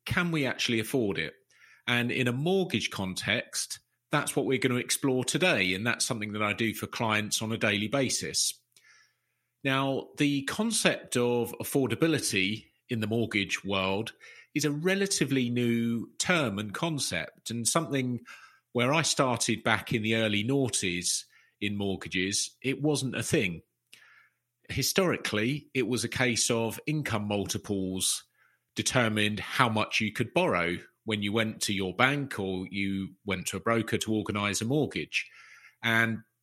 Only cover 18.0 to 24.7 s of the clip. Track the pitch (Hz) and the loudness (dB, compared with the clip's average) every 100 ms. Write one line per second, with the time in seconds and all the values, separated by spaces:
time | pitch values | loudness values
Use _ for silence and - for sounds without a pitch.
18 | 127 120 - - - _ _ 123 123 156 | -2 -4 -8 -20 -20 _ _ 0 4 4
19 | 151 - 135 117 - 110 120 107 - 117 | 2 2 2 2 0 0 2 0 0 0
20 | 107 113 110 104 107 139 123 - 95 90 | 2 2 2 2 2 2 2 0 0 -2
21 | 87 - - - _ _ 104 101 98 92 | -2 -2 -6 -20 _ _ -4 0 -2 -2
22 | 82 92 95 107 - - 131 135 147 147 | -2 -2 0 0 -4 -4 -4 -2 0 0
23 | 135 120 113 170 98 85 - _ _ - | -2 -4 0 0 0 -4 -14 _ _ -20
24 | - - _ _ _ _ - | -20 -20 _ _ _ _ -10